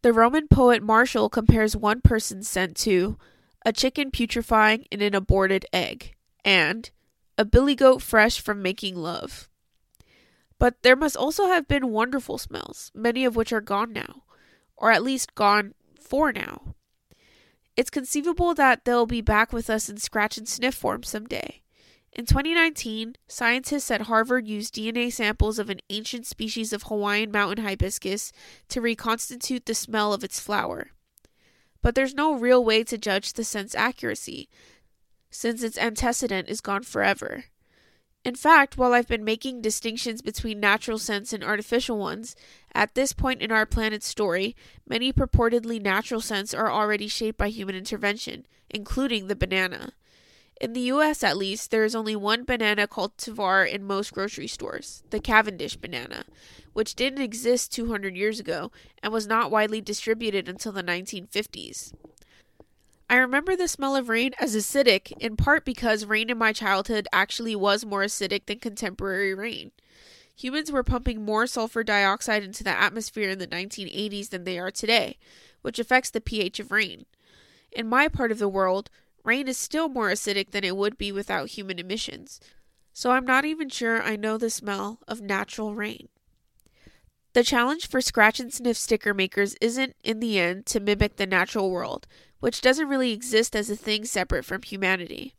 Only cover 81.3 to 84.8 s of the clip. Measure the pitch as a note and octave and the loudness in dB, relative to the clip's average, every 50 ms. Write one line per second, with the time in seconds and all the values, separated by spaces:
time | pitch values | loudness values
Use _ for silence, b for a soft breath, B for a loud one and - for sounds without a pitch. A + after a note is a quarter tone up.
81.3 | G3 F#3 C#3 - - - G3+ F#3+ F#3 F3 F3 F#3 G3 A3 - - - - - - | -4 -4 -4 -6 -10 -12 -10 -10 -10 -10 -8 -8 -8 -8 -6 -10 -10 -14 -16 -20
82.3 | - - b b b b b b b b b b b - - B3 B3+ B3+ B3+ B3+ | -20 -20 b b b b b b b b b b b -4 0 2 2 2 2 2
83.3 | B3+ C4 C#4 D4+ D#4+ D#4 D#4 C4+ - - A#3+ A3+ A3+ A3+ - - A3 G#3 G#3 A3 | 2 2 2 0 -4 -6 -6 -8 -6 -4 -2 0 0 0 -2 -2 -4 -2 -2 -4
84.3 | A3 A3 A#3 A3+ - - - G#3 G3 G3 | -2 -2 -2 -4 -4 -4 -6 -6 -6 -4